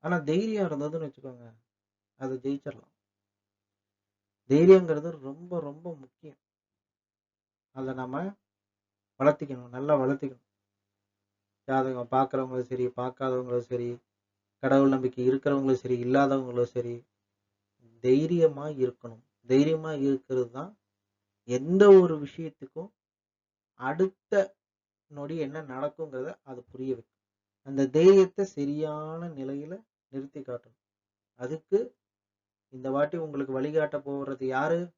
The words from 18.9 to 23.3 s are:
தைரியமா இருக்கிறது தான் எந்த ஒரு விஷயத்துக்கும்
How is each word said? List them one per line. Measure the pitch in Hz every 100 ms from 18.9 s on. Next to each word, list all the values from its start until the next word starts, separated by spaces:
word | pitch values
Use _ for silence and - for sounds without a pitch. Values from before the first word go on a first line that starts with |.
| 123 120 113 _ _ 120
தைரியமா | 131 147 160 156 151
இருக்கிறது | 139 135 _ 127 120
தான் | 123 170 214 _ _ _ _ _ _ -
எந்த | 123 143 190 202 196
ஒரு | 175 156
விஷயத்துக்கும் | 143 - 160 _ 135 - 190 _ _ _ _